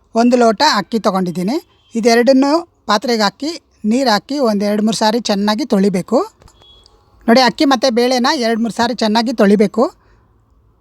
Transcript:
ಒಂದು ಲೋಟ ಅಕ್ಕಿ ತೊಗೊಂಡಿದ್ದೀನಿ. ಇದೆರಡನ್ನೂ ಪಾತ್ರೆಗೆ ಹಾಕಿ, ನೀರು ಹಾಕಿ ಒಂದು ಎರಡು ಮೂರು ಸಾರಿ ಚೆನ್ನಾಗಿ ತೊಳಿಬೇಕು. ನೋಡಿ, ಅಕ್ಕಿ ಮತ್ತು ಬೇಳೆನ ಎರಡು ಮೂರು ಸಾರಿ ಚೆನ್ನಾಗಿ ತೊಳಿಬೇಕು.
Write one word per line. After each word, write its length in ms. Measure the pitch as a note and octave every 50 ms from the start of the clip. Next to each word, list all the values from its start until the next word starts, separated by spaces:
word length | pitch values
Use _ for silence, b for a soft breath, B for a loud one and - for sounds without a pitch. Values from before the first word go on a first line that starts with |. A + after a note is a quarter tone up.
| _ _ -
ಒಂದು 220 | A3+ A#3 B3 B3 B3
ಲೋಟ 240 | A#3 A3+ A3 - C#4+ D#4 C4+
ಅಕ್ಕಿ 240 | G#3+ F#3 - - A3+
ತೊಗೊಂಡಿದ್ದೀನಿ. 880 | - A3 F#3 F#3+ F#3 F3 E3 F3 F3+ F#3+ C4 F4 - _ _ _ _ _ -
ಇದೆರಡನ್ನೂ 760 | A3+ G#3 A#3+ A#3 A#3 B3 A#3+ C4+ C4 C4+ C#4 D4 E4+ E4+ - _ _ _
ಪಾತ್ರೆಗೆ 380 | - G#3 G#3+ - B3+ A#3+ A3 G#3+
ಹಾಕಿ, 380 | G3 - - - D4+ E4+ - _ _ _ _ -
ನೀರು 240 | G#3 A3 B3+ C#4 B3
ಹಾಕಿ 300 | G#3 G3+ - - C4+ D4
ಒಂದು 260 | C#4 A3+ G#3 G3+ G#3
ಎರಡು 180 | G3+ G#3 G#3+ G#3+
ಮೂರು 140 | A3 A3 -
ಸಾರಿ 220 | A3+ G#3+ G#3+ B3
ಚೆನ್ನಾಗಿ 460 | G#3+ - G#3+ G3 G3+ G#3 G#3+ G#3+ D4+
ತೊಳಿಬೇಕು. 720 | - A#3 G3 F#3+ G#3 F#3 F#3+ E3+ - G#3+ C4+ G4 A4 _ _ _ - _ _ _ _ - _ _ _ _ _ _ _ _ _ - -
ನೋಡಿ, 140 | A#3 C4
ಅಕ್ಕಿ 240 | C4 A#3 - - D#4
ಮತ್ತು 300 | C#4+ C4+ A#3 - C4+ A3+
ಬೇಳೆನ 320 | A3+ A#3+ B3 C4 B3 A#3 C4+ D#4+
ಎರಡು 260 | D4 A#3 A3+ A#3 A3
ಮೂರು 120 | A#3 A#3 -
ಸಾರಿ 220 | - A#3 A#3 B3
ಚೆನ್ನಾಗಿ 380 | - A3+ A3 G#3 A3+ A#3+ A#3 C#4
ತೊಳಿಬೇಕು. 580 | - A3+ G3 G#3 F#3+ G#3+ G3 - - B3 F4 - _ _ _ _ _ _ _ _ _ _ _ _ _ _ _ _ _